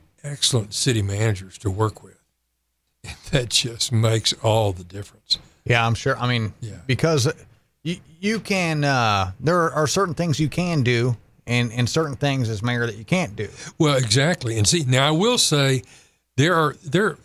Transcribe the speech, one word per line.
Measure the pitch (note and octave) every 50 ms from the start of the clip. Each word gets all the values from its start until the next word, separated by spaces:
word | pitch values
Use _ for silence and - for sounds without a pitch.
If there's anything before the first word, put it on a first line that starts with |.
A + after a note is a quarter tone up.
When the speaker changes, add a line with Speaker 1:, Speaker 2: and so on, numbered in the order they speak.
| _ _ _ _ -
Speaker 1:
excellent | C#3+ C#3+ - - - - A#2 G2 G#2 -
city | - - C#3 A#2+ G#2+ G2+
managers | G2 G2 G2+ A2 A2+ G2+ F#2 F#2 F#2 - -
to | - G2+
work | F#2 G#2 A2 G#2+ - - -
with. | - - _ _ _ _ _ _ _ _ _ _ _ _ _ _ _ _ _ -
<laughs> | - - - - -
That | - C#3 B2 G#2
just | - - - A#2+ A#2 - - - A#2
makes | A2+ A2+ A2+ A2+ A2 - - - - -
all | A2+ G#2+ A2+ A2 G2+ F#2
the | F#2 F2+
difference. | F2 F#2+ G2+ G2+ - - - _ - - - - - _ _ -
Speaker 2:
Yeah, | - A#2+ A#2 A#2
I'm | A#2 A2+
sure. | - - C3+ C3 -
I | B2
mean, | B2 B2 A#2 A2 G2+ - -
Speaker 1:
Yeah. | B2 A2 F#2+ E2+ - -
Speaker 2:
because | B2+ - - D#3+ D#3+ C#3+ A2+ D#3 - - - - _ _ _ _ _ _ -
you, | D#3 F3+ - - - D#3+ E3
you | F#3 G#3 A3+ G3+
can, | - - G3+ F#3+ F3 E3 D#3 D3+ D3
uh, | C#3+ C#3 B2 A#2 A2 G#2 G2 F#2 F2+ F#2 -
there | B2+ D#3 F3+ F3+ E3 D#3+
are | C3 D3 D#3
certain | - - F#3 G3 F3+ C#3
things | - E3+ E3+ C3+ -
you | D#3 C#3+
can | - - F3+ F3 E3+ D3 A#2+
do | B2 B2 A#2 A#2+ C3 A#2 - - _ _ _ -
and, | - A#2+ B2 A#2+ A#2 A2
and | B2 A#2+ -
certain | - D#3+ D#3+ D3 C3
things | - C#3+ C#3+ C3+ C3+ B2 A2
as | A2+ G2 A2
mayor | B2 A#2+ A#2+ A#2+
that | A#2 G2+
you | G#2+ A2
can't | - - - - G2 G#2
do. | G2+ G#2 G2 - - - - - -
Speaker 1:
Well, | D#3+ D3 C#3+
exactly. | B2+ B2+ G#2+ G#2+ C3+ C3+ E3 F3 - B2 A2+ A2+ A2
And | G#2
see, | - F3 F3 D3
now | B2+ C3 C3 C#3 D3+
I | D#3
will | D#3+ G3+ A#3+ B3 A3
say | - - D#3+ C#3+ C#3 C3+ C3+ B2 - - - - _ _ _ _ _ _ -
there | - C#3+ F3 F3+
are, | E3 D#3 C#3+ - - -
there, | D3 B2+ F3+ A3 F#3 C#3+ -